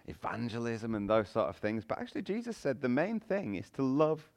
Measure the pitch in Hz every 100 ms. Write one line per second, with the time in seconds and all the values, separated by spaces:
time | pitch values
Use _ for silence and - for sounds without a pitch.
0 | - 80 - 113 120 113 117 113 113 110
1 | 101 110 101 113 80 - 107 110 107 -
2 | 247 - 190 208 240 214 143 123 127 127
3 | 185 226 - 196 147 95 - - 135 139
4 | 156 156 -